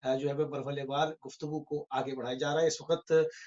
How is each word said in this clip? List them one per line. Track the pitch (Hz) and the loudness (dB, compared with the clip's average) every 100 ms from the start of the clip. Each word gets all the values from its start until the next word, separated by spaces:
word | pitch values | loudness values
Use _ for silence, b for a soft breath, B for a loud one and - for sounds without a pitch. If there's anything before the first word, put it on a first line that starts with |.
अ, | 131 | -2
जो | 135 143 | 0 0
है | |
वो | 139 143 | 0 -2
मरहलेवार | 139 135 143 135 139 160 156 | -4 -6 -6 -2 0 0 -2
गुफ्तगू | 131 - 151 151 | -12 -8 -6 -6
को | - 147 - | -4 -6 -2
आगे | 131 131 | -4 -2
बढ़ाया | 131 120 131 | -4 -4 -2
जा | 143 | 0
रहा | 156 | 4
है। | 165 | 4
इस | - | 2
वक़्त, | 160 165 - 160 156 B | 0 0 4 4 4 B